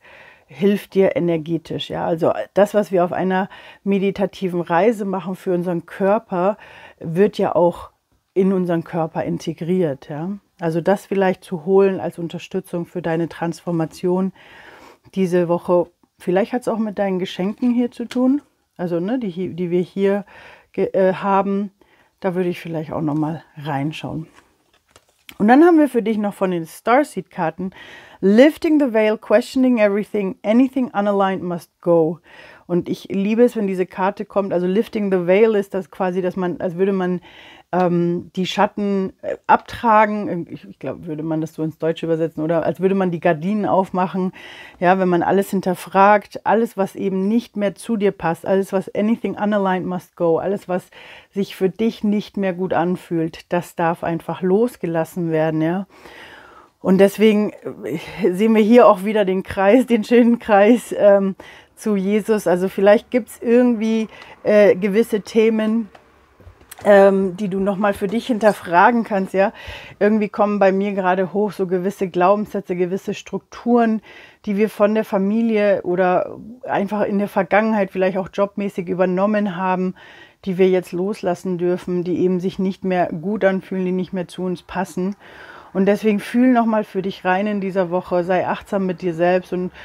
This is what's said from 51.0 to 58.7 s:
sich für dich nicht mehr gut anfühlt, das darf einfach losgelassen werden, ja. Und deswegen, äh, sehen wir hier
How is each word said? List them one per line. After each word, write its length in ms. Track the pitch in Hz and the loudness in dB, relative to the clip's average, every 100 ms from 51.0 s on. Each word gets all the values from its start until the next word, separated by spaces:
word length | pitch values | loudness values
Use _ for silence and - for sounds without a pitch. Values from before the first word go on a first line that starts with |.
| - - _ | -20 -20 _
sich 240 | 196 196 | -8 -8
für 160 | - 190 | -4 -4
dich 320 | - 226 - | -2 -4 -2
nicht 340 | 208 208 - - | -2 -2 -4 -4
mehr 160 | 196 | -4
gut 200 | 175 185 | -2 -2
anfühlt, 800 | - 175 185 - 165 160 - - | 0 0 -2 -4 -4 -4 -6 -6
das 240 | 175 - - | -4 -4 -2
darf 260 | 165 175 | -2 -2
einfach 380 | - 165 - 160 | -4 -4 -6 -4
losgelassen 880 | 180 196 247 - 175 165 160 180 165 | 0 2 0 -4 -4 -4 -4 -4 -2
werden, 320 | 156 160 156 | 0 0 0
ja. 240 | 160 185 190 - - - - - - - - _ | -2 -2 -6 -16 -20 -20 -20 -20 -20 -20 -20 _
Und 180 | 190 190 | 2 4
deswegen, 540 | 196 196 220 208 208 - - 139 | 4 4 4 4 0 -6 -14 -12
äh, 480 | 202 160 - - 190 | -10 -10 -10 -4 -2
sehen 220 | 180 226 | 2 2
wir 80 | 220 | 4
hier 240 | 208 | 6